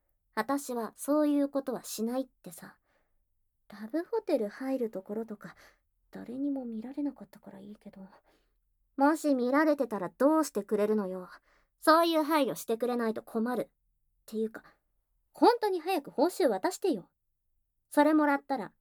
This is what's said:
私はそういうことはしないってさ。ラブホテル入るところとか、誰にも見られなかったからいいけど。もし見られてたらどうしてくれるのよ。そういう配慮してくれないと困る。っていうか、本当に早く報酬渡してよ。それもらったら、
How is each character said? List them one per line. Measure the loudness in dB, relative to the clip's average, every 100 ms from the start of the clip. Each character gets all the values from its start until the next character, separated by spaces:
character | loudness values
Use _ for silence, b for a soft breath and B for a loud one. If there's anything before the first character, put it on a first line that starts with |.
| _ _ _
私 | -6 -2 -4 -4
は | -6 -8 -8
そ | 0 2
う | 2
い | 2
う | 0
こ | -2
と | -4 -8
は |
し | -8 -6
な | -4 -4
い |
っ | -6 _
て | -20
さ。 | -18 -20 -20 _ _ _ _ _ _ _ _ _
ラ | -16 -6
ブ | -4
ホ | -2 -4
テ | 0 0
ル | 0
入 | -6 -4 -2
る | -4
と | -6
こ | -8
ろ | -8 -8
と | -12
か、 | -16 -20 b b _ _ _
誰 | -16 -12
に | -6 -4
も | -4 -6
見 | -8
ら | -8
れ | -6
な | -6
か | -6
っ | -16
た | -20
か | -20
ら | -20
い | -20
い | -20
け | -20
ど。 | -20 -20 -20 _ _ _ _ _ _ _ 2
も | 2 2
し | 0
見 | 0 2
ら | 2
れ | 4 2
て | -2
た | -4
ら | -6 2
ど | 4 4
う |
し | 2
て | -4
く | -2 0
れ | 2
る | 2
の | -2
よ。 | -6 -12 -18 _ _ _ _
そ | 6 6
う | 6
い | 2
う |
配 | 2 2 2
慮 | -2
し | -4
て | -2
く | -2
れ | 0
な | -2
い |
と | -4
困 | -6 -4 -2 -2
る。 |
っ | -6 _ _ _ _ _ -10
て | -4
い | -4
う |
か、 | -6 b b _ _ _ _ _
本 | 4 4 6
当 | 0
に | -2
早 | -2 -4
く | -4
報 | 0 0
酬 | 2 2
渡 | 2 -2
し | -2
て | -2
よ。 | -2 -6 _ _ _ _ _ _ _ _
そ | 2
れ | 4
も | 4 4
ら | 0
っ |
た | -2 -6
ら、 | -6 -14